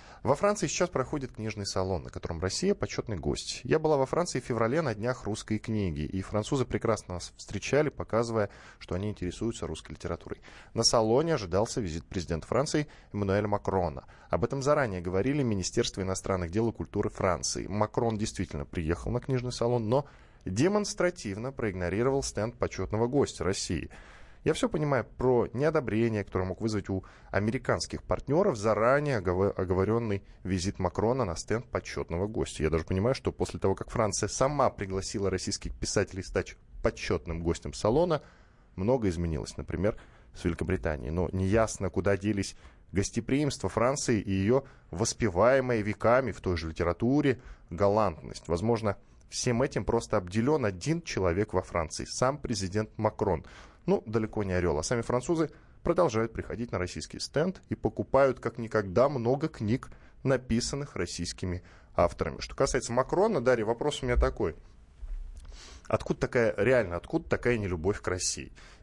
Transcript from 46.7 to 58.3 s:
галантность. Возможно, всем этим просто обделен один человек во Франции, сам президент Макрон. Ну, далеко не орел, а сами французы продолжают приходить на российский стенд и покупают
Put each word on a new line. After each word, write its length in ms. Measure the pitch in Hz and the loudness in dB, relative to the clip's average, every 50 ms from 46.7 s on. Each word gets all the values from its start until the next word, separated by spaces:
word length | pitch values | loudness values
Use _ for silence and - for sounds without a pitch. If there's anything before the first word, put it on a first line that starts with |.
| 76 - 85 85 87 - 113 123 139 151 147 135 117 - - - - - - - | -2 0 2 2 2 2 2 2 2 4 4 2 2 0 -6 -18 -20 -20 -14 -10
галантность. 800 | 87 85 101 98 104 110 107 92 78 - - 55 - - - | -2 2 4 4 6 4 2 2 0 -4 -12 -14 -14 -12 -4
Возможно, 480 | - 85 85 101 117 117 104 110 101 - - - - - - - - | -2 -2 0 2 2 0 2 0 -2 -4 -4 -10 -20 -20 -20 -20 -10
всем 320 | - - - 127 117 117 | -8 -2 0 0 2 2
этим 220 | 135 - - 131 92 | 0 0 -2 -2 0
просто 320 | - 117 117 - - 113 | 2 0 0 0 0 -2
обделен 480 | 101 90 90 95 113 117 139 156 147 120 | -2 -2 0 -2 0 2 2 2 2 2
один 380 | 104 92 87 - 143 165 175 | -2 -2 -2 -2 -2 -2 -2
человек 500 | - - - 113 92 87 85 98 107 - - | -2 -4 -2 2 2 2 4 2 0 0 0
во 80 | 92 | -2
Франции, 440 | - - - 87 80 78 - - - | -2 0 -2 -2 -2 -2 -6 -8 -8
сам 320 | - - - 127 131 147 | -8 -2 0 0 0 0
президент 520 | 147 - 123 113 98 95 87 95 107 110 - - | -2 -4 -6 -4 -4 -4 -2 -2 -2 -4 -4 -4
Макрон. 480 | - 107 107 - - 107 98 85 78 - - - - - - - - - | -2 -2 0 0 0 0 0 0 -2 -4 -12 -20 -20 -20 -20 -20 -8 0
Ну, 180 | 170 196 - - | 0 0 0 0
далеко 380 | 110 110 113 110 107 - 107 101 | -2 0 0 0 0 -2 -4 -2
не 100 | 95 90 | 0 0
орел, 240 | 90 87 85 73 | 2 2 2 2
а 60 | 76 - | 0 0
сами 180 | - 127 117 | 0 -2 -2
французы 480 | 117 - 123 123 - - 170 160 160 - - - - - - - | 0 0 -2 -2 0 0 0 0 0 -2 -4 -14 -20 -20 -18 -4
продолжают 500 | - 170 170 180 175 151 107 113 113 113 | 0 0 4 4 4 4 4 0 0 0
приходить 400 | - - - - 82 107 120 113 | -4 -8 -8 -8 -6 -6 -6 -4
на 60 | 117 | -2
российский 400 | 90 90 90 - 78 - - - - | -4 -4 -4 -4 -8 -10 -10 -10 -12
стенд 400 | - - - 139 165 190 185 - - - | -10 -4 0 0 0 0 -2 -6 -8 -8
и 60 | 113 | -8
покупают 640 | - - 104 - - 104 - - 135 139 131 | -2 -2 -4 -2 -2 -4 2 4 4 4 4